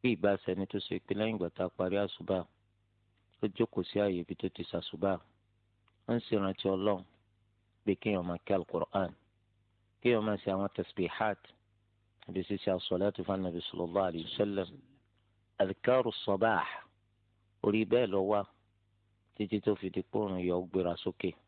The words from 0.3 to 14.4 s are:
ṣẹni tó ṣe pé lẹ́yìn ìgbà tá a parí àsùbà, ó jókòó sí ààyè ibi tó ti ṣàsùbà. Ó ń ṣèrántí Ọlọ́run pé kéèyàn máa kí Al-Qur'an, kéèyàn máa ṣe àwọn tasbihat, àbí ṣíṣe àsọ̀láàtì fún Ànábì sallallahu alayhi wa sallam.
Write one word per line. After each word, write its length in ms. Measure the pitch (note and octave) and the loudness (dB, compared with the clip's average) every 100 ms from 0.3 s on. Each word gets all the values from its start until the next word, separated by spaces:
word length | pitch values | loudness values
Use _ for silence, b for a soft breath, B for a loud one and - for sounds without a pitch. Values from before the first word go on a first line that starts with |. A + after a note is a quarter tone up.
| G2 | 2
ṣẹni 280 | - F#2 F#2+ | 0 -4 -2
tó 120 | G#2 | -4
ṣe 160 | - F2+ | -4 -6
pé 140 | - G2 | -4 -2
lẹ́yìn 200 | G#2+ A2 | 0 0
ìgbà 120 | E2+ | -4
tá 140 | - F#2 | -2 -6
a 40 | |
parí 280 | - F#2 G2 | -2 -2 0
àsùbà, 400 | G2+ - E2+ F#2+ F2 _ _ _ _ _ _ _ _ _ | -2 -6 -2 -2 -2 _ _ _ _ _ _ _ _ _
ó 20 | G#2+ F#2 | -4 0
jókòó 260 | A#2 - | 0 0
sí 120 | F2+ G#2 | -2 0
ààyè 200 | G#2 F2+ | 2 0
ibi 120 | E2 F2+ | -4 -6
tó 120 | F#2+ | -6
ti 140 | - | -6
ṣàsùbà. 480 | E2+ F2 - D#2+ G2 F#2 - _ _ _ _ _ _ _ - | -6 -6 -6 -2 0 0 -6 _ _ _ _ _ _ _ -4
Ó 40 | |
ń 60 | A#2 | -2
ṣèrántí 460 | - G#2+ G2 F#2 G2 | 0 0 0 0 0
Ọlọ́run 360 | F#2+ G2+ F#2+ F#2 _ _ _ _ _ _ _ - | 2 2 0 -4 _ _ _ _ _ _ _ -2
pé 60 | F#2+ | 0
kéèyàn 300 | A2 G2 F2+ | 2 0 0
máa 140 | E2+ - | -4 0
kí 80 | |
Al-Qur'an, 580 | G2 E2+ E2+ D#2+ G2 F#2 - _ _ _ _ _ _ _ _ | 0 2 -2 0 0 -2 -6 _ _ _ _ _ _ _ _
kéèyàn 220 | B2 A#2 G#2+ | 2 4 2
máa 120 | G2+ | -2
ṣe 120 | - | 0
àwọn 180 | F#2+ G2 | 0 0
tasbihat, 680 | - F#2 - F2 - G#2+ G2+ - _ _ _ _ _ _ _ | -2 -6 -2 -2 0 -2 -2 -8 _ _ _ _ _ _ _
àbí 160 | - F2+ | -6 -6
ṣíṣe 280 | F2+ G2 - | -2 -2 0
àsọ̀láàtì 500 | F#2 - F2+ G2+ - | -2 0 0 0 -2
fún 120 | F2 F#2+ | -4 -2
Ànábì 260 | F#2 E2+ | -2 -4
sallallahu 460 | - F2+ F2 F#2 F#2 | -8 -6 -2 0 0
alayhi 180 | E2 D#2+ | -2 -8
wa 120 | |
sallam. 320 | - | -2